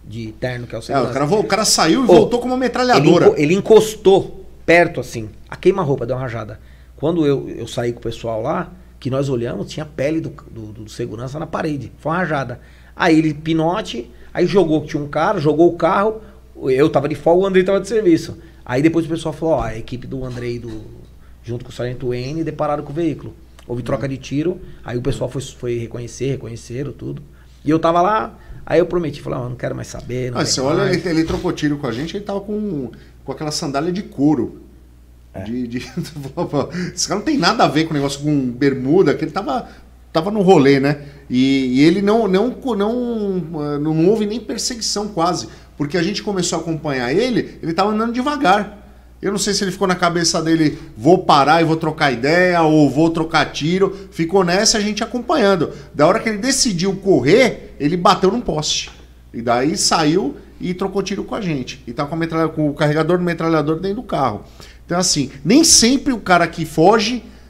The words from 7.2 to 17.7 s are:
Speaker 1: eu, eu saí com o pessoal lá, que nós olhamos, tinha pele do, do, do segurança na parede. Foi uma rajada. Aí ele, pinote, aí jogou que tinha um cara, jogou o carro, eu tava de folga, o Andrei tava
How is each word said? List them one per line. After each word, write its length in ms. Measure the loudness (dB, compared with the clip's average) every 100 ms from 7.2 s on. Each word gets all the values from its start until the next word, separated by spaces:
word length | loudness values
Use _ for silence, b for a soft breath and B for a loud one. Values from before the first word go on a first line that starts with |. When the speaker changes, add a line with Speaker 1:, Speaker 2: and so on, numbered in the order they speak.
| 2
Speaker 1:
eu, 220 | 0 -2
eu 180 | -10 -8
saí 240 | -4 -4
com 60 | -4
o 40 |
pessoal 400 | -8 -8 -6 -4
lá, 280 | -4 -4 -6 -14 B B
que 120 | -4
nós 180 | -2 -2
olhamos, 400 | -2 -4 -6 -8
tinha 160 | -10
pele 360 | -10 -4 -2 -2
do, 100 | -6 -12 -18
do, 100 | -16 -16 -16
do 40 | -14
segurança 480 | -10 -10 -10 -10 -10
na 80 | -8
parede. 460 | -6 -4 -6 -10 -8
Foi 140 | -4
uma 60 | -2
rajada. 420 | -2 -4 -6 -10 b b b
Aí 240 | b 4 4
ele, 160 | 2
pinote, 720 | 0 -2 0 0 -2 -6 -10 -12 b b
aí 140 | -2 2
jogou 340 | 4 4 2
que 40 | -2
tinha 140 | -6
um 60 | -4
cara, 320 | -2 0 0
jogou 260 | 2 4 4
o 80 | 4
carro, 440 | 0 2 0 -4 B B -20 -6 0
eu 200 | 2 4
tava 200 | 2 0
de 80 | 0
folga, 260 | 2 4
o 40 | 4
Andrei 180 | 2
tava 160 | 2